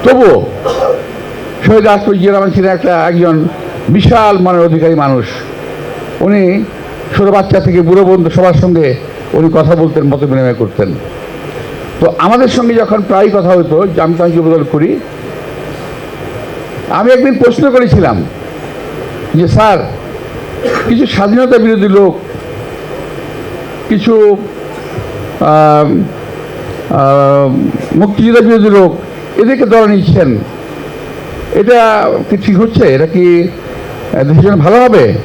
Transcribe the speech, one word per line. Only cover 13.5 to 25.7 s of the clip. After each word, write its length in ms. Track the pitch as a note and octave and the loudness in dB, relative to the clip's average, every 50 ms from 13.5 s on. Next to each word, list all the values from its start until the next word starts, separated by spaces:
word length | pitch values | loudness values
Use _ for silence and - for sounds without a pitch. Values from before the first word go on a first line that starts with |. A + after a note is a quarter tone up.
| F#3 F3+ E3+ - D3+ D#3 G3 G3 | 2 2 2 2 2 2 2 2
যে 140 | D#3+ - | 0 0
আমি 120 | E3 D#3+ E3+ | 0 0 0
তাকে 500 | E3 F3 F3 E3 E3+ E3 D#3+ E3 D#3+ D3 C3+ | 0 0 0 2 2 2 2 2 2 0 0
করি, 280 | - D3 D3+ G3+ D4+ - - - - - - - - - - - - - - - - - - - - - - - - - - - - - - - - - - - - - - - | -2 0 0 0 -2 -4 -6 -10 -14 -14 -12 -12 -12 -12 -12 -12 -12 -12 -12 -12 -12 -12 -12 -12 -14 -14 -14 -14 -14 -12 -12 -12 -10 -12 -12 -12 -12 -12 -12 -12 -12 -12 -8 -6
আমি 220 | - E3+ G#3 A#3+ | -4 -2 2 2
একদিন 220 | B3+ B3 B3 C#4 B3+ | 4 4 4 2 2
প্রশ্ন 380 | - C4 A#3+ A#3 - D4 C#4 | 2 2 2 2 2 0 2
করেছিলাম 520 | A#3+ B3+ B3 G#3 D3 G3+ F3+ C#3 A2+ F#2+ D#2+ D2 - - - - - - - - - - - - - - - - - - - - - D#3 | 2 2 2 4 2 2 2 2 0 -2 -4 -6 -8 -12 -12 -12 -12 -12 -12 -12 -12 -12 -12 -12 -12 -12 -12 -10 -10 -12 -12 -2 0 0
যে, 100 | F3 E3 | 0 2
"স্যার, 300 | - G#3+ G#3+ A3 G3 E3 - - - - - - - - - - - - - - - - - - - - - - | 2 4 4 4 2 2 0 -4 -8 -10 -12 -12 -12 -12 -12 -12 -12 -12 -12 -12 -10 -6 -4 -4 -4 -4 -2 0
কিছু 180 | A#3+ A#3 D4 | 0 0 0
স্বাধীনতা 520 | A3+ - F#3+ G3 G3+ G#3 A#3+ B3+ B3+ B3+ A#3 | 0 0 0 0 2 2 2 2 4 4 4
বিরোধী 300 | A3 A3+ A3 G#3 F#3+ G#3 | 4 4 2 2 2 2
লোক, 320 | F#3+ G3+ G3+ F#3 D3+ - - - - - - - - - - - - - - - - - - - - - - - - - - - - - - - - - - - | 4 4 4 4 2 -2 -10 -12 -12 -12 -12 -12 -12 -12 -12 -12 -12 -14 -12 -12 -12 -12 -12 -12 -12 -12 -14 -12 -12 -12 -12 -12 -12 -12 -12 -12 -12 -12 -4 -2
কিছু, 480 | A3 G3+ G3+ A3+ A3+ A3 G#3+ G#3 G3+ G3 G#3+ G3+ - - - - - - - - - - - - - - - - - - | -2 0 2 2 4 4 4 4 4 2 -2 -10 -12 -12 -12 -12 -12 -12 -12 -10 -10 -10 -10 -8 -10 -10 -10 -10 -6 -4
আম, 640 | - D#3 D3+ D#3 D3+ D3+ | 0 2 4 4 4 4